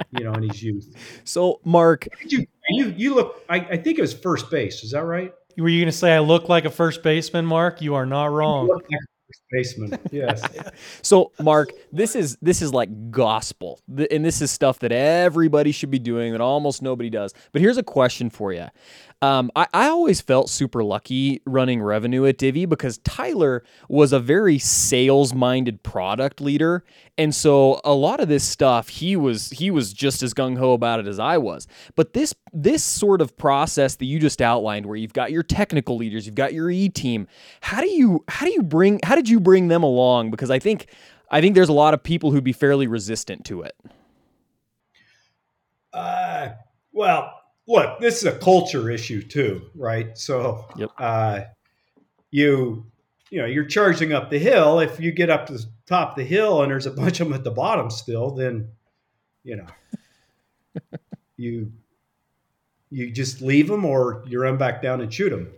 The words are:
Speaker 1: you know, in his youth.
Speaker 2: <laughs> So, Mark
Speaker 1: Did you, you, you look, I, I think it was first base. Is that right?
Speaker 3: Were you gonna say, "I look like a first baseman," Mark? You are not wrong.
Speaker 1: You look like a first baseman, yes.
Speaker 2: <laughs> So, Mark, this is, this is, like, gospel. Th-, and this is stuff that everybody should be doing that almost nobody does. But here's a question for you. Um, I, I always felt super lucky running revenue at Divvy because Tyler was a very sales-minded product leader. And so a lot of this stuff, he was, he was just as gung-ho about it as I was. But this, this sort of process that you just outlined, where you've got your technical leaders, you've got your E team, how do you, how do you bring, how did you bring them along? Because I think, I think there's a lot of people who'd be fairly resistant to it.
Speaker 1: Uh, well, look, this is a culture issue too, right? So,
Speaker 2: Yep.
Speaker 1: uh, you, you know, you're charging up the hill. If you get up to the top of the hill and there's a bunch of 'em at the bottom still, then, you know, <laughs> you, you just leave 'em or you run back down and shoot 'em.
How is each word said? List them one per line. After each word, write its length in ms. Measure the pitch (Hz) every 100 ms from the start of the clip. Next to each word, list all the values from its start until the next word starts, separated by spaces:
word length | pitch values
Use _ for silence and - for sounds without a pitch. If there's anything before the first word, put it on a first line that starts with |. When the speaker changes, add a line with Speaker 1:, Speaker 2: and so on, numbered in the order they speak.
| -
Speaker 1:
you 120 | 123
know, 80 | 113
in 100 | 110
his 180 | 110 104
youth. 320 | 110 101 - - - -
Speaker 2:
<laughs> 40 | -
So, 340 | 175 180 - 165
Mark 420 | 170 165 156 - -
Speaker 1:
Did 100 | 320
you, 140 | 269 - _ -
you, 240 | 247 226 170
you 200 | 262 254
look, 280 | - - -
I, 80 | 175
I 200 | 175 170
think 200 | 311 320
it 40 |
was 120 | 151
first 360 | - 180 143 -
base. 340 | 160 101 -
Is 80 | 110
that 120 | 147
right? 300 | 165 175 185 - _ -
Speaker 3:
Were 120 | 165
you 120 | 170
gonna 100 | 165
say, 220 | 165 175
"I 60 | 160
look 300 | 151 170 170
like 160 | 170 147
a 40 |
first 320 | - 165 165
baseman," 420 | 160 160 160 170 165
Mark? 360 | 160 170 170
You 140 | 151 139
are 100 | 131
not 200 | 143 147
wrong. 360 | 151 151 143 -
Speaker 1:
You 60 |
look 100 | -
like 160 | - 147
a 280 | - _ _
first 160 | - _
baseman, 480 | 127 123 - 104 - -
yes. 300 | 143 123 110 - - - - -
Speaker 2:
<laughs> 140 | -
So, 300 | - 190 - -
Mark, 300 | 156 151 143 - -
this 240 | 156 220 247
is, 220 | 147 -
this 200 | 160 175
is, 120 | 151
like, 380 | 127 104 107 113
gospel. 680 | 123 113 110 - - 90 - - 131
Th-, 120 | 151
and 120 | 156 160
this 160 | -
is 80 | 143
stuff 280 | - 135 -
that 120 | 117
everybody 800 | 120 147 170 175 160 160 147 147
should 200 | 143 143
be 80 | 131
doing 320 | 117 117 117
that 100 | 113
almost 400 | 123 143 147 -
nobody 280 | 131 123 120
does. 240 | 107 98 - _
But 100 | 147
here's 160 | 202 254
a 60 |
question 460 | - 139 123 - 120
for 220 | - 101
you. 120 | 87 85 - _ - - _
Um, 300 | 139 135 123 156
I, 120 | 165
I 140 | 180 277
always 320 | 339 320 175
felt 280 | - 131 -
super 340 | - 135 120
lucky 580 | 104 101 - 131 135 135 139
running 360 | 131 127 120
revenue 440 | 104 107 120 127 135
at 120 | -
Divvy 280 | 135 143 180
because 320 | 156 131 -
Tyler 640 | - - - 247 143 123 - _ -
was 220 | 143 143
a 80 | 135
very 380 | 120 180 202 139
sales-minded 1200 | - - - 127 131 139 135 127 123 131 120 104
product 580 | - - 92 110 135 -
leader. 420 | 143 143 160 175 - _ _ -
And 160 | 156 -
so 440 | 151 139 135 135 147
a 80 |
lot 260 | 143 151 294
of 80 | 180
this 160 | 143
stuff, 460 | - - 139 120 -
he 260 | - 165 190
was, 340 | 135 107 -
he 180 | 135 190
was 220 | 160 101
just 300 | 101 139 127
as 100 | 127
gung-ho 380 | 139 131 127 131
about 260 | 120 117 113
it 80 | 101
as 120 | 98
I 180 | 127 170
was. 300 | 107 78 - - - -
But 180 | 240
this, 200 | 240 302 - _
this 300 | 160 175 311
sort 380 | - - 208 190
of 160 | 143 -
process 580 | 147 139 160 147 135 -
that 80 | 131
you 140 | 151
just 220 | 151 -
outlined, 440 | 117 120 107 104 101
where 100 | 107
you've 160 | 110
got 180 | 131 123
your 120 | 160
technical 520 | 165 - 208 151 - 117
leaders, 300 | 113 110 107
you've 100 | 107
got 180 | 135
your 160 | 139 170
E 180 | 180 196
team, 380 | - 131 110 95 _ - -
how 200 | - 208
do 60 | 370
you, 340 | 349 240 165 -
how 180 | - 330
do 60 |
you 120 | 392
bring, 360 | 170 160 196 208
how 120 | 170 330
did 140 | 226
you 100 | 226
bring 280 | 180 190 175
them 140 | 170
along? 480 | 151 123 127 123 113
Because 180 | 110 127
I 80 | 131
think, 280 | 202 208 - - - _ _
I 80 | 151
think 160 | 185 185
there's 140 | 165
a 40 |
lot 200 | 147 151
of 100 | 151
people 260 | - 170 156
who'd 120 | 139
be 80 | 127
fairly 340 | 117 143 139 127
resistant 580 | 117 98 110 - 95 -
to 160 | 90
it. 120 | 80 - - _ _ _ _ _ _ _ _ _ _ _ _ _ _ _ _ _ _ _ _
Speaker 1:
Uh, 560 | 175 175 180 180 160 117 - _ _ _
well, 400 | 208 196 165 - - _ _ -
look, 320 | 214 123 -
this 180 | 233 233
is 80 | 165
a 120 | 117
culture 520 | 185 185 180 139 113
issue 300 | 117 113 107
too, 460 | - 147 113 92 - 156
right? 400 | 117 113 113 -
So, 480 | - 127 120 110 - -
Speaker 2:
Yep. 140 | 107 -
Speaker 1:
uh, 420 | 117 110 110 101 - _ _ _ _ _ _ _ _
you, 540 | 143 147 135 123 110 - _ _ _ _
you 80 | 180
know, 60 | 117
you're 180 | 139 147
charging 480 | 208 196 165 156
up 160 | 143 123
the 80 | 147
hill. 400 | 208 226 151 165
If 200 | 151 -
you 120 | 165
get 180 | 165 170
up 160 | 147 151
to 60 |
the 120 | 123 110 - _
top 240 | 180 151
of 40 | 139
the 60 |
hill 380 | 131 196 214 160
and 100 | 139
there's 140 | 135 135
a 60 |
bunch 280 | 135 156 175
of 80 | 165
'em 60 |
at 100 | 135
the 60 | 127
bottom 380 | 110 185 196 113
still, 400 | 110 - 117 135
then, 380 | 135 127 117 110 - _ _ _ _ _ _
you 120 | 123 104
know, 100 | 85 - _ - _ _ _ _ _ _ _ -
<laughs> 60 | - - - - _ -
you, 340 | 120 117 110 113 _ _ _ _ _ _ _ _ _ _ _
you 200 | 135 120
just 300 | 117 131 -
leave 300 | 131 143 151
'em 140 | 208 165
or 380 | 135 123 110 127
you 120 | 123
run 160 | 131 135
back 240 | 127 117
down 180 | 127 127
and 100 | 113
shoot 220 | 143 196
'em. 180 | 101 87